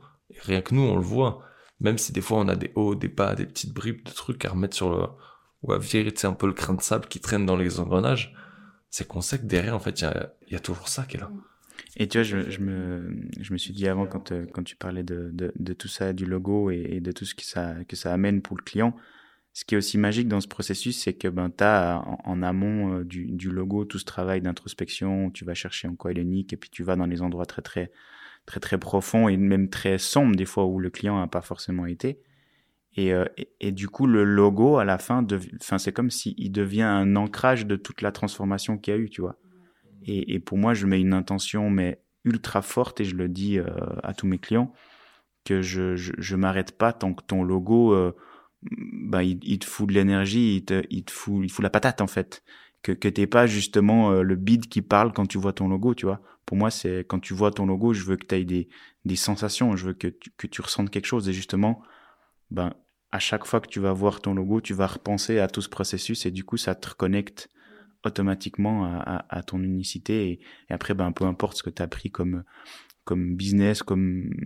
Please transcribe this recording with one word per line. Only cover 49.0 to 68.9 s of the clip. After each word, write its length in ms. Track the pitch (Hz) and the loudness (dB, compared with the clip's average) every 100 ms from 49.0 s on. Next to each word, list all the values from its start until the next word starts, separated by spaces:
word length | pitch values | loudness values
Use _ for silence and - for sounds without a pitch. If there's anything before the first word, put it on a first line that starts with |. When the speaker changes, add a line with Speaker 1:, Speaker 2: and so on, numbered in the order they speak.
| - 92 | -2 0
Speaker 2:
il, 160 | 92 90 | 2 0
il 160 | - 98 | -2 -4
te 60 | - | -4
fout 220 | - 101 | -4 2
de 60 | |
l'énergie, 640 | 98 98 98 98 113 113 98 | 4 4 4 2 2 4 2
il 80 | 98 | 0
te, 180 | 95 - | -2 -2
il 140 | 92 | -6
te 80 | - | -8
fout, 300 | - - 101 | -8 -2 0
il 80 | 92 | 0
fout 100 | - | 0
la 80 | 101 | 2
patate, 320 | 107 131 - | 4 2 2
en 60 | 98 | 0
fait. 360 | - - - _ - - _ | -2 -4 -8 _ -20 -20 _
Que, 100 | - | -4
que 160 | 90 104 | 0 0
t'aies 200 | 101 98 | 2 4
pas, 180 | 120 120 | 6 6
justement, 640 | 104 98 104 101 113 107 | 4 2 4 6 8 6
euh, 120 | 95 | 6
le 120 | 95 92 | 4 2
bide 320 | 98 117 - | 4 4 4
qui 140 | 107 | -4
parle 320 | - 104 113 | 4 6 6
quand 120 | - 95 | 2 -2
tu 120 | 101 | 0
vois 160 | 98 | -2
ton 140 | 92 95 | 0 0
logo, 260 | 95 120 | 2 2
tu 120 | 120 98 | 0 0
vois. 160 | 98 - _ - | -2 -8 _ -4
Pour 120 | 98 | 0
moi, 140 | 110 | 0
c'est, 340 | - 92 92 90 | 0 -2 -4 -2
quand 120 | 95 | -4
tu 140 | - | -4
vois 180 | 95 104 | 2 2
ton 140 | 101 95 | 4 0
logo, 280 | 95 117 | 2 2
je 100 | 107 | 2
veux 120 | 92 92 | 0 -2
que 100 | - | 0
t'aies 200 | 95 90 | -2 0
des, 240 | 90 82 - - _ 95 | 0 -2 -8 -20 _ -2
des 100 | 92 | 0
sensations, 600 | - 101 104 - 123 95 | 0 -2 -2 2 2 2
je 120 | 92 | -2
veux 60 | |
que 140 | 87 87 | -4 -6
tu, 240 | - - - | -8 -14 -12
que 100 | - | -10
tu 140 | - | -8
ressentes 280 | - - 101 | -4 -2 -2
quelque 160 | 101 - | -2 -2
chose. 220 | 123 95 | 0 0
Et 60 | |
justement, 480 | 92 - 98 104 117 - - - _ _ _ _ | -2 -2 2 2 0 -6 -20 -20 _ _ _ _
ben, 240 | 90 87 - _ _ _ | -4 -4 -6 _ _ _
à 80 | 98 | -4
chaque 260 | - 107 - | -2 -2 0
fois 160 | 113 | -2
que 60 | - | -2
tu 120 | 101 | -2
vas 140 | 98 | 0
voir 280 | 95 101 - | 2 2 2
ton 120 | 98 | -2
logo, 280 | 95 95 110 | -2 0 0
tu 120 | - | -2
vas 140 | 98 95 | -2 -2
repenser 520 | - - 101 - 110 | -2 -4 -2 0 2
à 80 | 95 | 0
tout 140 | - | -2
ce 80 | - | -6
processus, 560 | - 95 92 - 117 - | -6 -4 -4 -4 -4 -4
et 60 | |
du 120 | 92 | -6
coup, 140 | 95 117 | -4 -4
ça 180 | - 90 | -2 -4
te 140 | - | -6
reconnecte 600 | - 95 101 101 - - _ - - - _ 107 | -2 0 2 -2 -10 -20 _ -20 -20 -20 _ -4
automatiquement 800 | 101 98 95 95 - 104 107 | 0 0 0 -4 -2 0 0
à, 120 | 90 | -2